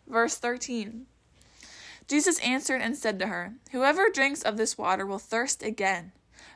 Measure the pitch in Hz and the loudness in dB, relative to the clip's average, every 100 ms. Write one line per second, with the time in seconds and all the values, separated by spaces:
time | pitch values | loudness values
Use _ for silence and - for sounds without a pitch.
0 | - 226 233 - 240 247 - 240 202 226 | -2 2 2 0 -4 -4 -4 -6 -6 -10
1 | 262 _ _ _ - - - - - - | -16 _ _ _ -20 -20 -20 -20 -20 -16
2 | - 285 302 320 - 262 320 262 226 294 | -2 2 4 2 2 0 0 -2 -2 -2
3 | 220 196 190 175 180 240 - 254 269 311 | -2 -2 -2 -4 -6 -12 -8 2 4 6
4 | 403 - 277 285 - 214 220 - 175 190 | 4 4 2 0 -2 0 0 0 0 0
5 | 196 196 - 226 262 - - 220 196 185 | 0 -6 -4 -2 0 -2 -4 -2 0 0
6 | 175 - _ - - | -4 -18 _ -20 -20